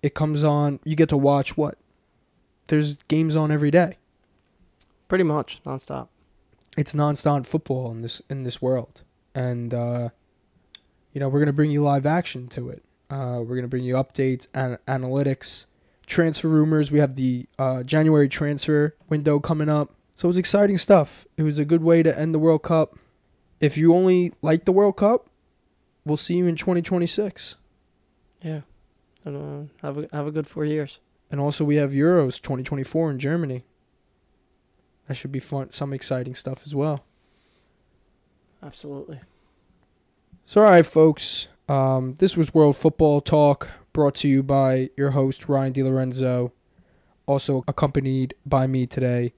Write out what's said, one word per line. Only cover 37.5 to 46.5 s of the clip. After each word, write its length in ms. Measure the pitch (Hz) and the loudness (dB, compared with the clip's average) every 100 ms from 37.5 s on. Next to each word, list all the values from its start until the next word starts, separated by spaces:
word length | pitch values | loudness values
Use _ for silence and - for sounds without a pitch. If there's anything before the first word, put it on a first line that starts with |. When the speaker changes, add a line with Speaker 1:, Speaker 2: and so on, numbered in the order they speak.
| _ _ _ _ _ _ _ _ _ _ _ | _ _ _ _ _ _ _ _ _ _ _
Speaker 2:
Absolutely. 580 | - - 147 139 147 143 - _ _ _ _ _ _ _ _ _ _ _ _ | -20 -18 -16 -16 -16 -18 -20 _ _ _ _ _ _ _ _ _ _ _ _
Speaker 1:
So, 140 | - | 6
all 100 | 214 | 8
right, 160 | 175 156 | 8 6
folks. 600 | 160 160 151 - - - _ - | 6 4 4 -6 -8 -10 _ -4
Um, 460 | 139 135 131 131 135 | 0 0 0 -4 0
this 180 | 190 170 | 0 0
was 180 | 160 | 0
World 220 | 156 147 143 | 4 4 4
Football 440 | 160 - 156 147 | 0 4 2 2
Talk, 480 | - 151 147 139 - - _ | 2 4 4 2 -4 -18 _
brought 220 | - 143 - | 0 0 0
to 120 | 147 | 0
you 140 | 135 | 2
by 480 | 135 135 135 131 131 - | 2 2 2 0 -2 -2
your 140 | 139 | -2
host, 380 | 139 135 131 - | 0 0 -2 -2
Ryan 240 | 139 135 | -2 0
DiLorenzo, 800 | 131 131 131 131 127 131 123 120 | -2 0 0 -2 -2 -2 -2 -4